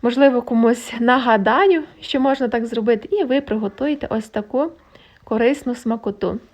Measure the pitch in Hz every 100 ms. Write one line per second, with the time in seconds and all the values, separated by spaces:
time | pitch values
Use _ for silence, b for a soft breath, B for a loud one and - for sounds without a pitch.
0 | 233 247 277 247 240 233 226 240 - 233
1 | 233 254 247 220 202 254 392 339 302 -
2 | - 277 269 269 247 240 226 233 220 220
3 | - 403 294 269 277 220 202 - 285 285
4 | - 220 220 214 208 254 320 330 b b
5 | b b - 220 226 285 - 240 226 226
6 | - 202 185 196 -